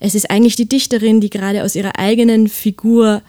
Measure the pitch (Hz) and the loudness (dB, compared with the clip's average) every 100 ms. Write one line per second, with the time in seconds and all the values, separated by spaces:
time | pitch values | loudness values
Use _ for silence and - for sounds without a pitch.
0 | 202 208 - 196 233 - 220 269 - 233 | -4 -2 -2 2 2 2 -2 -2 -2 -2
1 | 220 220 208 208 196 202 202 - 196 - | 2 2 0 -4 -4 -4 -4 -4 -6 -4
2 | 196 226 233 220 214 - 214 196 220 233 | 0 2 4 4 2 -2 -6 -4 0 2
3 | 220 208 | 2 0